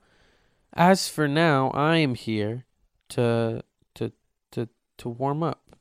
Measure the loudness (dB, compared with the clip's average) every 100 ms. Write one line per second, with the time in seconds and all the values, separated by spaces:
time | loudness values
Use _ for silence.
0 | _ _ _ _ _ _ _ 2 4 4
1 | 0 -2 0 2 4 4 2 0 2 2
2 | 2 -2 -4 -2 -2 -6 -12 _ _ _
3 | -10 -2 0 2 0 -4 -10 _ _ -10
4 | -10 -10 _ _ _ -8 -8 _ _ -14
5 | -12 -6 -4 -2 -4 -6 _ _